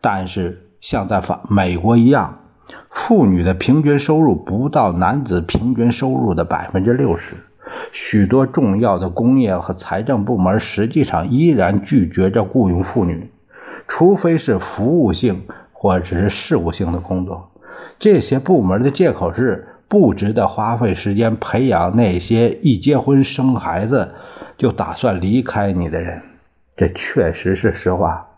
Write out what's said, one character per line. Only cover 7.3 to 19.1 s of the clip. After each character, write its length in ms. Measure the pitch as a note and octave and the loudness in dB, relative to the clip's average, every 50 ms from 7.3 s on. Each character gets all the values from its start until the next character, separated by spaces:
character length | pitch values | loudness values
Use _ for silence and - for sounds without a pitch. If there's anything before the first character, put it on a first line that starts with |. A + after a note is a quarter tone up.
| - - - _ _ _ - - - - - - | -18 -18 -20 _ _ _ -18 -16 -14 -14 -14 -14
许 340 | - - - - - G#2+ G2 | -14 -14 -8 -2 2 2 2
多 220 | F2+ A#2+ C3+ C3+ | 4 4 2 2
重 320 | C3 - F3 C#3+ G#2 F#2+ G#2 | 2 0 0 0 2 2 2
要 180 | A#2+ A2 G2 | 2 0 0
的 140 | F2 F#2 F2+ | 0 -2 -4
工 280 | F2 - A2+ A#2+ C3 C3+ | -4 0 2 4 4 4
业 160 | B2 G2+ F#2 | 2 2 0
和 200 | F2 - - F#2 | -2 -4 -6 -8
财 260 | - - - - G2 | -10 -8 -6 -6 -4
政 240 | A2 B2 C3+ G#2+ G3+ | -2 -2 -2 -2 0
部 140 | G3+ B2 F#2+ | -2 0 2
门 200 | F2+ F#2 G2 A2 | 2 2 2 0
实 280 | - - - G2+ G#2 | -2 -4 -4 -2 -4
际 160 | A#2 - D#3 C3+ | 0 2 0 0
上 260 | - G2 E2 E2+ A2 | 0 0 -4 -2 0
依 200 | A#2+ C3 E3 E3+ | 2 4 4 4
然 340 | D3+ A2 F#2 F2 G2+ G2+ G2 | 4 4 2 2 2 0 -2
拒 260 | - D3 B2+ F#2 E2 | 2 2 2 2 2
绝 220 | - F#2 F#2 F#2+ | 0 0 0 2
着 120 | G2+ A2+ G2+ | 2 0 -2
雇 280 | F#2 - C3+ A2 F#2 | 0 0 2 2 2
佣 120 | F2 F2 F#2+ | 0 0 -2
妇 220 | - - A#2+ F#2+ | -2 -2 -2 -2
女， 240 | F2 E2+ D#2+ G#2 - _ _ _ _ _ - - - - - - | -2 -2 -6 -10 -14 _ _ _ _ _ -20 -20 -20 -20 -18 -14
除 280 | - - - E3 F#3 G3+ | -12 0 4 4 4 4
非 240 | - - E3+ E3 D#3 | 4 2 0 0 0
是 180 | - - A2 | 0 0 -2
服 460 | F2+ - - - - G#2 B2+ D#3+ F3 C#3 | -2 -2 -8 -6 -2 0 0 2 2 2
务 100 | G2+ D#2+ | 2 0
性 300 | E2+ - A#2 F#2 F#2 - - - - - _ | 0 0 -2 -2 -2 -8 -16 -20 -20 -20 _
或 280 | _ - - G2+ F#2 F2+ | _ -2 0 0 0 0
者 40 | F2 | -2
是 260 | - F2+ E2+ G2 G2+ | -4 -2 -2 0 -2
事 280 | - - - - E3 | -2 -6 -4 -2 -2
务 140 | G#2+ E2 E2 | 0 0 -2
性 200 | E2 - F#2 E2+ | -4 -4 -4 -4
的 80 | E2+ F2 | -4 -6
工 240 | F2 - G2 F#2 F2+ | -6 -4 -4 -4 -4
作。 240 | F#2 E2+ F2 - _ _ _ - - - - - - - _ | -6 -10 -14 -14 _ _ _ -20 -20 -20 -20 -20 -20 -18 _
这 200 | - G#3+ G3+ C#3+ | 4 4 4 4
些 200 | - - C3+ C3+ | 2 0 -2 -2
部 240 | C3+ - F#3 D3 G2+ | 2 2 2 4 4
门 180 | F#2 F#2 G#2+ | 2 0 2
的 80 | B2 C#3+ | 0 0
借 220 | C#3 - F#3 D3+ | 0 2 0 0